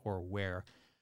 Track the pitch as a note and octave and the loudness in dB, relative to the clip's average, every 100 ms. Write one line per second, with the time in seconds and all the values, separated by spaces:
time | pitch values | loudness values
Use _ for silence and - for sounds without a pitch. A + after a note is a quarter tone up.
0 | A2 F#2+ F2+ G2+ G2 F#2 - - - _ | 0 0 0 0 2 0 -4 -14 -20 _